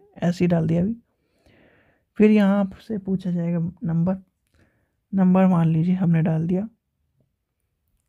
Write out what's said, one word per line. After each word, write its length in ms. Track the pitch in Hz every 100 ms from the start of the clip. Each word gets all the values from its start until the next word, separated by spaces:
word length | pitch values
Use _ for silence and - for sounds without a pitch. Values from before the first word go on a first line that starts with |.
| _ -
ऐसे 280 | 170 175
ही 40 | 180
डाल 180 | 170 160
दिया 140 | 170
अभी। 140 | 190 233 _ _ _ _ _ _ _ _ _ _ _ -
फिर 120 | 214
यहाँ 280 | 214 196 202
आपसे 380 | 196 - - 214
पूछा 320 | 190 190 190
जाएगा 280 | 175 170 170 165 -
नंबर, 320 | 170 165 175 190 - _ _ _ _ _ _ _ _
नंबर 340 | 190 185 185 190
मान 220 | 175 165
लीजिए 260 | 160 175
हमने 280 | 185 175 165
डाल 240 | 165 160 165
दिया 220 | 185 226 _ _ _ _ _ _ _ _ _ _ _ _ _